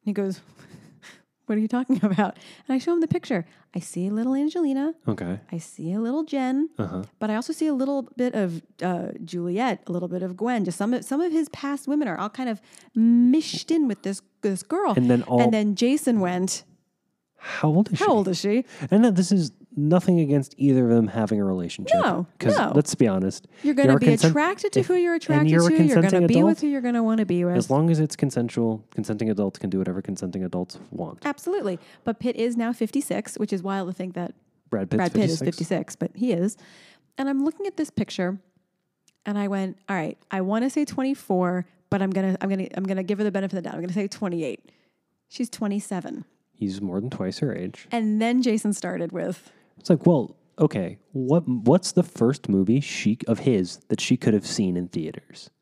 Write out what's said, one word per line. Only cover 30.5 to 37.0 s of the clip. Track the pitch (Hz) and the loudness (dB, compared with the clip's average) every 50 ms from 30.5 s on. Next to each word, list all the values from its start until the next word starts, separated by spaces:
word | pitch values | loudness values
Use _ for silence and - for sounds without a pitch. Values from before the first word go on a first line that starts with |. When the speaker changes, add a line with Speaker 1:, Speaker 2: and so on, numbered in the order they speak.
| - 90 - - - - - - | -4 -6 -6 -6 -10 -20 -20 -16
Speaker 2:
want. | - - 170 151 - - - | -12 -10 -10 -10 -12 -8 -8
Speaker 1:
Absolutely. | 285 285 - - 359 370 403 302 202 180 175 - - - _ _ | -8 -8 -6 -6 -6 -4 -4 -4 -4 -6 -6 -10 -20 -20 _ _
But | 240 220 _ | -6 -6 _
Pitt | - 247 233 | -4 -6 -4
is | - 226 247 240 | -2 -2 -2 -2
now | 233 226 226 240 | -2 -2 -4 -2
fifty-six, | - 226 214 - - - - 170 202 214 - - | -4 -4 -4 -4 -6 -4 -2 -4 -6 -6 -8 -6
which | - 214 208 208 | -6 -4 -4 -4
is | 185 170 | -4 -4
wild | 196 196 196 190 175 | -4 -4 -4 -4 -6
to | 185 | -8
think | - 185 185 175 | -8 -10 -10 -8
that | 180 175 - - _ _ _ _ _ _ _ | -8 -8 -8 -10 _ _ _ _ _ _ _
Speaker 2:
Brad | - 104 95 87 | -4 -4 -2 -2
Pitt's | - | 0
Speaker 1:
Brad | 113 185 175 - | 0 0 2 2
Pitt | 110 107 - | 2 2 2
is | 165 160 | 0 0
Speaker 2:
fifty-six? | 143 170 170 - 170 - 196 160 165 - - | -2 -4 -4 -4 -4 -2 -2 -4 -4 -6 -8
Speaker 1:
fifty-six, | |
but | _ 160 - - | _ -8 -8 -4
he | - 233 254 202 | -4 -2 -2 0
is. | 170 175 208 - _ - - - - - - _ _ | 0 0 -2 -4 _ -20 -20 -20 -20 -20 -20 _ _